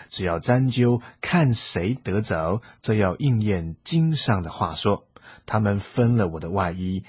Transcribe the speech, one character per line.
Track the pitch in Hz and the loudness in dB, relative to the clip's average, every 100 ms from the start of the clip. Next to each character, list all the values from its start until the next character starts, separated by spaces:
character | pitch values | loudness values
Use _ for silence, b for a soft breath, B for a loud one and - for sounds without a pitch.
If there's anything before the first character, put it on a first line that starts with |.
| B | B
只 | - 92 | -4 -2
要 | 85 | -2
沾 | - 123 131 | 2 2 2
揪， | 117 120 120 B B | 2 2 2 B B
看 | - 180 143 | -2 2 4
谁 | 113 - 90 90 131 | 2 0 -2 -2 -4
得 | - 98 | -2 -2
着。” | 104 85 80 107 B B | -2 -2 -2 -2 B B
这 | - | -2
要 | 107 95 85 | 2 2 0
应 | 143 117 | 0 2
验 | 107 92 82 78 | 2 0 -4 -8
经 | - 165 160 | -2 2 2
上 | 156 - 98 | 0 0 0
的 | 80 | -2
话 | - 90 | -4 -6
说 | 80 104 82 _ - B B - | -2 -2 -2 _ -20 B B -4
，“他 | 110 | 0
们 | 104 101 | 0 0
分 | - - 120 120 | -2 0 2 4
了 | 92 | 0
我 | 80 | -2
的 | 82 | -4
外 | 98 90 | -2 -2
衣， | 90 92 95 | -2 -4 -4